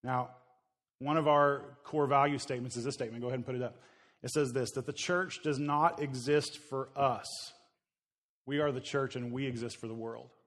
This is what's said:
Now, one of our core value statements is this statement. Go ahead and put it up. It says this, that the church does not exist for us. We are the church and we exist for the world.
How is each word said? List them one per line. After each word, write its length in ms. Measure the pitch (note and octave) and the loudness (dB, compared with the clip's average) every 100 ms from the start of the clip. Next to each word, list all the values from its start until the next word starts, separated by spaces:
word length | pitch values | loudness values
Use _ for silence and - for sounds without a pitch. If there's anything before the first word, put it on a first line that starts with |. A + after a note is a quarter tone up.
Now, 260 | B2+ B2+ B2 - _ _ _ _ _ _ | 0 -2 -2 -10 _ _ _ _ _ _
one 160 | C3+ D#3+ | 0 2
of 100 | D3+ | 6
our 360 | D3 C#3+ C#3 - - | 6 6 4 -4 -16
core 240 | - D#3 C#3+ | -4 0 4
value 300 | C#3 C#3+ C#3+ | 6 4 2
statements 400 | - B2+ B2 A#2+ | -2 -4 -4 -4
is 80 | |
this 80 | A#2+ | -4
statement. 300 | C#3 C3+ A#2 | -4 -6 -4
Go 60 | B2 | -4
ahead 100 | B2+ | -4
and 80 | A#2+ | -4
put 80 | |
it 80 | B2 | -4
up. 180 | B2 - - _ _ _ | -4 -8 -20 _ _ _
It 80 | B2 | -4
says 220 | D3+ C#3 | 0 2
this, 180 | B2 A#2+ | 0 -2
that 120 | C3+ | -4
the 80 | B2+ | -6
church 500 | C3+ - F3+ F#3 - | -6 0 0 0 -4
does 160 | D#3 C3+ | -2 -2
not 420 | D3 D3 E3 - | 0 4 4 2
exist 580 | D3 B2+ B2 D3 C#3+ - - | -4 -4 2 2 2 -10 -8
for 220 | C3+ C3 | -6 -6
us. 320 | C#3 C#3 A2 - - - - _ _ _ _ _ _ _ _ | 2 2 2 -6 -12 -14 -18 _ _ _ _ _ _ _ _
We 160 | - C#3+ | -4 0
are 100 | D3 | 0
the 120 | B2+ | 0
church 340 | - C#3+ C3+ C3 | -2 0 0 -4
and 160 | A#2+ | -6
we 140 | B2 C#3 | -4 -4
exist 320 | A#2 A#2 - | -4 -6 -8
for 80 | A2+ | -10
the 80 | |
world. 340 | A2+ A2+ A2+ B2+ _ | -8 -8 -10 -14 _